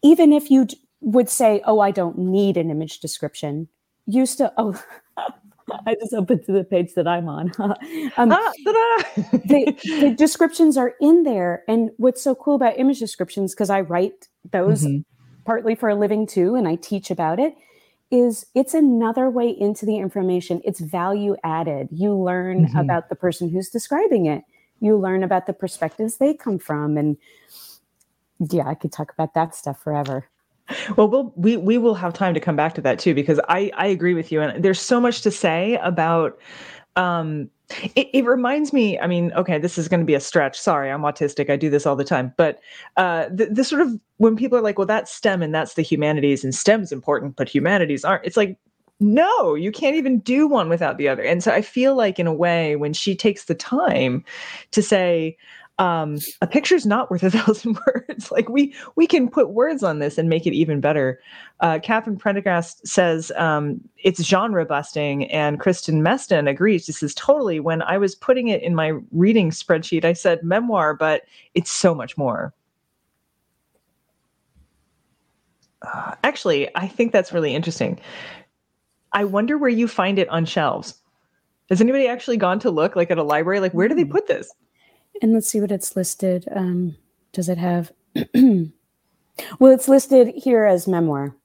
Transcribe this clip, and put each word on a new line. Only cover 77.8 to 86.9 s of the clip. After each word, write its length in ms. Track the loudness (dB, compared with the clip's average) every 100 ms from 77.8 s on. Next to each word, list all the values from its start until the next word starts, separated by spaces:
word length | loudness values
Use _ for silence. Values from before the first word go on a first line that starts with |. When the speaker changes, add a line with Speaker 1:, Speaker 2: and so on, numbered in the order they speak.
| -4 -4 -12 -18 -18 -20 _ _ _ _ _ _ _
Speaker 2:
I 120 | -4
wonder 340 | -2 -2 -2 -2
where 120 | -2
you 180 | 0 -2
find 300 | -2 -2 0
it 100 | -2
on 160 | -2
shelves. 500 | -4 -2 -2 -4 -10 -20 _ _ _ _ _ _ _
Has 120 | 2
anybody 260 | 2 2 0
actually 300 | -2 -4 0
gone 220 | 0 0
to 100 | -2
look, 260 | 0 0 0
like, 140 | -2
at 80 | -2
a 40 |
library? 380 | 0 0 0 0
Like, 120 | -2
where 140 | 0 0
do 60 |
they 100 | 0
Speaker 1:
Hmm. 60 | 0
Speaker 2:
put 160 | -2 -2
this? 240 | -4 -4 _ _ _ _ _ _ -4
Speaker 1:
And 100 | 2
let's 160 | 2 0
see 120 | -2
what 100 | -2
it's 240 | -4 -4 -6
listed. 500 | -6 -4 -2 -2 -4
Um, 420 | -4 -2 -2 -4